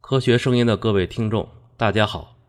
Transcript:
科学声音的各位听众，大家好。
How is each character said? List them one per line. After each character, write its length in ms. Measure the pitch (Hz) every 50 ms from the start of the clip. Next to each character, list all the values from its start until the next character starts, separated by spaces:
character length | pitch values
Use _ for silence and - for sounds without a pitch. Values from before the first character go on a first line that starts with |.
| - -
科 80 | 131 131
学 180 | - 127 117
声 200 | 120 - 135 123
音 100 | 123 120
的 80 | 117 107
各 160 | 95 - 113
位 160 | 104 98 90
听 220 | - - - 113 107
众， 180 | 110 107 - - - - _ _ _
大 120 | - 113 104
家 160 | 95 107 107
好。 300 | 101 - 80 73 - - _ _